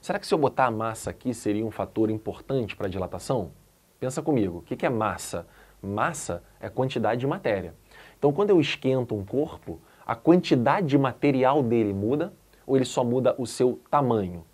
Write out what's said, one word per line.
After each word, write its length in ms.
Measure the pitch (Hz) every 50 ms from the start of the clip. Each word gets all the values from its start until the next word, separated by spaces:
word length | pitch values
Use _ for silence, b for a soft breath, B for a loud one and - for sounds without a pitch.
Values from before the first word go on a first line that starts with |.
Será 180 | - - 180 202
que 80 | -
se 60 | - -
eu 60 | 165
botar 280 | 147 127 - - 135
a 40 | 123
massa 400 | 113 107 110 113 113 113 - 104
aqui 240 | 90 - - 127 123
seria 320 | 117 - 107 104 104 110
um 60 | 113 104
fator 360 | - 98 92 - - 110 107
importante 680 | 110 110 - - 98 - - _ 139 135 117 98 -
pra 120 | - 107 98
dilatação? 640 | 87 98 92 90 - 90 - - 139 120 - - - - _ _ _ _ _ _ _ _
Pensa 240 | - 127 131 - 156
comigo, 360 | - 156 123 104 95 85 87
o 40 | -
que 140 | - 175
que 100 | - -
é 40 | 165
massa? 560 | 131 113 107 104 90 85 - - - 90 85 b b b b b b b -
Massa 600 | 98 101 104 117 160 175 143 - - - - b b b b
é 80 | - 110
quantidade 520 | - - 127 131 139 127 110 107 113 123
de 60 | 123
matéria. 480 | 135 160 196 190 123 107 98 90 85 - - B B B B B B B
Então, 160 | B - 147 147
quando 180 | 143 202 208
eu 100 | 202 175
esquento 540 | 143 - - - - 131 131 131 123 117 110
um 100 | 107 98
corpo, 560 | 98 - 131 151 - - - - - 85 - B B B B B
a 80 | B 117
quantidade 720 | - - 156 165 180 175 - 175 135 117 131 147 196 196
de 100 | 147 135
material 680 | 147 135 131 123 - - 147 139 131 127 127 139 151 139
dele 300 | 117 117 117 113 104 98
muda 400 | 98 101 110 131 151 165 208 - _ _ b b b b
ou 100 | - 135
ele 80 | 135 131
só 180 | - - - 127
muda 320 | 120 120 131 127 127 120
o 100 | - 127
seu 340 | 110 - - 127 127 117 - - _
tamanho? 540 | - 147 139 123 117 110 101 90 87 85 82 _